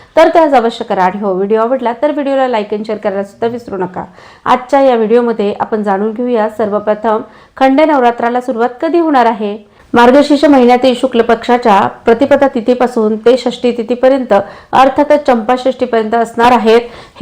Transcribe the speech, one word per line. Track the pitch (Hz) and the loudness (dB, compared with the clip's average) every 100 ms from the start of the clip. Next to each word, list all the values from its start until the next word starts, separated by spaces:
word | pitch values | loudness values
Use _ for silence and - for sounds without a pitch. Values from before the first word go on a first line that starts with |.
| - 311 | -4 2
तर | 320 | 4
ते | 330 | 4
आज | 311 262 | 4 2
अवश्य | 233 226 226 | 0 -4 -6
करा. | 196 | -2
आणि | 185 202 | -2 -2
हो, | 208 | -4
व्हिडिओ | 185 202 220 | -2 -2 0
आवडला | 233 262 233 233 | 0 -2 -4 -2
तर | 302 | -2
व्हिडिओला | 294 277 269 254 | -2 -2 -2 -2
like | 220 208 | -2 -4
and | 214 | -6
share | 220 208 | -6 -6
करायला | 208 196 | -6 -6
सुद्धा | 196 - 233 | -8 -6 -6
विसरू | 233 - 196 | -6 -10 -8
नका. | 180 185 175 - - - - | -8 -8 -14 -18 -20 -8 -2
आजच्या | 247 - 277 | -2 0 2
या | 269 233 | 2 2
व्हिडिओमध्ये | 214 233 240 226 202 202 | 2 2 0 -2 -4 -4
आपण | 208 214 | -4 -4
जाणून | 208 190 220 | -2 -2 -4
घेऊया | 220 247 233 214 | -4 -4 -2 -2
सर्वप्रथम | 214 214 208 214 214 - 320 - - _ - | -4 -4 -4 -4 -4 -2 -4 -6 -20 _ -2
खंडे | 269 269 311 | 2 2 2
नवरात्राला | 285 240 233 233 240 | 2 0 0 -4 -4
सुरुवात | 247 226 247 - | -4 -2 -4 -4
कधी | 320 339 | -2 0
होणार | 320 269 233 | 2 2 2
आहे. | 214 208 208 - _ _ | 0 -6 -8 -14 _ _
मार्गशीर्ष | 240 240 269 285 285 311 | 2 4 4 4 2 4
महिन्यातील | 277 240 247 262 247 | 4 4 4 2 0
शुक्ल | 262 233 | -2 0
पक्षाच्या | 220 226 - 240 240 196 165 | 0 -2 0 0 2 2 0
प्रतिपदा | - - 226 269 277 277 254 | -2 0 0 2 2 2 -2
तिथीपासून | 214 247 247 240 214 220 | -2 0 0 0 -2 0
ते | 233 254 | 2 2
षष्ठी | 247 233 247 | 0 -4 -4
तिथीपर्यंत | 233 220 247 262 269 247 196 - - - | -4 -4 0 0 0 0 0 -2 -14 -2
अर्थातच | 254 262 269 294 294 294 | 2 2 2 2 2 2
चंपा | 240 220 254 | -2 0 -2
षष्ठीपर्यंत | 262 254 233 226 214 | -2 -4 -2 -2 -2
असणार | 233 233 233 240 | -2 -2 0 2
आहेत | 247 220 233 233 - - - | 2 4 2 0 -14 -10 0